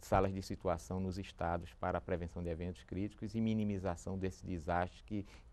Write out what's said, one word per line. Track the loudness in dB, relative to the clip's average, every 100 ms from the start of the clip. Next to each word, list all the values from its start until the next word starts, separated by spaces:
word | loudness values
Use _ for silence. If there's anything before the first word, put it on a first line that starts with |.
salas | 2 6 6
de | 2
situação | -4 -2 2 2 0 -2
nos | 0 -2
estados | -4 -2 0 0 -2 -4
para | 0 0
a |
prevenção | 0 -2 -2 -4
de | -2
eventos | -2 -4 -6
críticos | -6 -4 -4 -4 -4
e | 2
minimização | 2 4 2 2 0 -2 -2 -2
desses | -2 -4
desastres | -4 -4 2 2 2 -2
que | -6 -4 -4 -10 -18